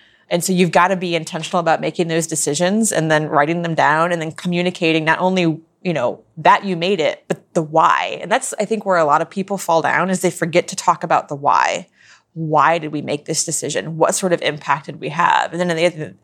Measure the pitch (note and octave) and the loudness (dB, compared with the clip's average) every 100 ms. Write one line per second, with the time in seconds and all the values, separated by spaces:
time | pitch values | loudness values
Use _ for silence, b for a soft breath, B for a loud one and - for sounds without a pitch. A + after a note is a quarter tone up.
0 | b b b F3 E3 F3+ F3+ F3 F3+ F#3+ | b b b -2 0 2 4 4 4 2
1 | F3+ E3+ D#3+ E3+ D#3+ F#3 E3 D#3+ D#3 - | -2 -4 -4 -8 -4 -2 0 0 0 -2
2 | E3+ E3 E3 D#3+ - C#3+ F3 G#3 A3+ - | -2 -2 -2 -4 -2 0 0 2 0 0
3 | D#3+ D#3 D3+ D#3 D3 E3+ E3+ D#3+ C#3 D3+ | 2 2 2 2 2 0 -2 0 2 2
4 | E3+ E3+ D#3+ D3+ F3+ F3 F3+ F3+ E3 D#3+ | 2 -2 -6 -6 -4 0 -2 0 0 2
5 | D#3 D#3+ F#3 F#3 E3 D#3 - _ F#3 D#3 | 2 2 2 2 2 0 -8 _ -4 -2
6 | A#2+ - _ - D#3 G3+ G3 F3 E3+ G3 | -2 -4 _ 0 4 4 2 -2 0 0
7 | C#3+ - - E3+ _ - D#3 D#3 E3 - | 0 -2 -6 -8 _ -2 0 2 4 4
8 | F2+ - F3 A3+ - - G3+ A3 G3+ F3+ | 0 -6 -2 -2 -2 -4 -4 -2 0 2
9 | D3+ D3 E3 - F#3+ G3 - E3 C#3+ C#3+ | 4 2 0 -4 -6 -6 -2 2 2 2
10 | F3+ F#3 F#3 - D#3 D#3 F3 - - E3 | 0 0 -2 -2 0 0 -2 -2 0 0
11 | E3+ D#3 - C#3+ C#3+ F#2 C#2 F2+ F3+ b | 0 0 0 -4 2 4 2 0 -8 b
12 | b b b E3 D#3+ D3+ C#3+ E3+ D3+ D3+ | b b b -8 -2 2 4 2 -2 -6
13 | C#3+ D3 - D#3+ - D#3 C3+ D3+ D#3 D#3+ | -6 -6 -4 -6 -4 -6 -4 -6 -6 -2
14 | D#3+ F#3 F#3+ E3+ - D3 - C#3+ - D3 | -2 0 -2 0 -2 -4 -2 -4 -4 -10
15 | - D#3 E3+ - - E3+ F3+ E3 F3 D#3+ | -8 0 2 2 0 -2 -2 0 0 0
16 | D3+ F#2+ | -10 -12